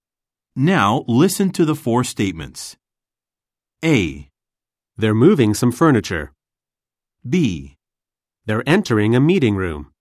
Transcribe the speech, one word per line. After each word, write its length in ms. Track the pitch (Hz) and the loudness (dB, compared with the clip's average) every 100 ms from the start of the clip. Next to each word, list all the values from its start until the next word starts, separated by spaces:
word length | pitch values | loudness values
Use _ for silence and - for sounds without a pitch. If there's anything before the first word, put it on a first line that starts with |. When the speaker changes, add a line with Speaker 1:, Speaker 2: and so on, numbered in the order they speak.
| _ _ _ _ _ - | _ _ _ _ _ -2
Speaker 1:
Now 480 | 143 185 101 120 - | 0 2 2 0 0
listen 460 | 117 185 190 196 | 2 2 2 -2
to 120 | 180 | 0
the 120 | 160 147 | -2 0
four 260 | - 117 | -2 -2
statements. 720 | 123 - 101 80 69 - - - _ _ _ _ _ _ _ _ _ _ | -2 -4 -4 -4 -12 -14 -18 -20 _ _ _ _ _ _ _ _ _ _
A. 460 | 160 139 85 71 71 _ _ _ _ _ _ - | 0 0 0 -6 -18 _ _ _ _ _ _ -4
Speaker 2:
They're 160 | 110 | 0
moving 400 | 110 143 202 107 | 4 4 4 2
some 180 | 104 123 | 2 -2
furniture. 600 | 117 165 120 - 87 71 _ _ _ _ _ _ _ _ _ - | 2 2 2 0 -6 -8 _ _ _ _ _ _ _ _ _ -4
Speaker 1:
B. 500 | 170 139 82 69 67 _ _ _ _ _ _ | -2 0 -4 -12 _ _ _ _ _ _ _
Speaker 2:
They're 180 | - 107 135 | -6 -4 0
entering 500 | 180 - 110 107 120 | 0 2 0 2 2
a 40 | |
meeting 360 | 147 190 127 101 | 2 2 2 0
room. 340 | 92 76 71 _ | -4 -8 -12 _